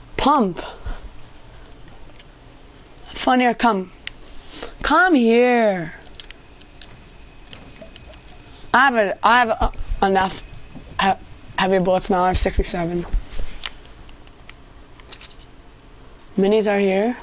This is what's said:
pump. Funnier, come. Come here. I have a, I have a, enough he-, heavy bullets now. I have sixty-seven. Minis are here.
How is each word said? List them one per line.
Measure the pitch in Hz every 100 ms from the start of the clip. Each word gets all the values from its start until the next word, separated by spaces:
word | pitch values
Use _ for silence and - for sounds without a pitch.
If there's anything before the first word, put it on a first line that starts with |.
| - -
pump. | 262 294 196 160 - - - - - - - - - - - - - - - - - - - - - - - - -
Funnier, | - - 254 247
come. | 226 240 196 180 - - - - - - - - -
Come | - 311 370 285
here. | 226 233 247 240 220 185 160 - - - - - - - - - - - - - - - - - - - 659 - - - - - - - -
I | 233 269
have | 233
a, | 196 -
I | 208 247
have | 226
a, | - - - - - 196
enough | 190 190 - - - - - - -
he-, | 196 - - - - -
heavy | 190 190
bullets | 180 185 -
now. | 185
I | 185
have | 180
sixty-seven. | 190 - - 170 170 175 175 - - - - - - - - - - - - - - - - - - - - - - - - - - - - - - - - -
Minis | 196 220 208
are | 202
here. | 196 190 226 247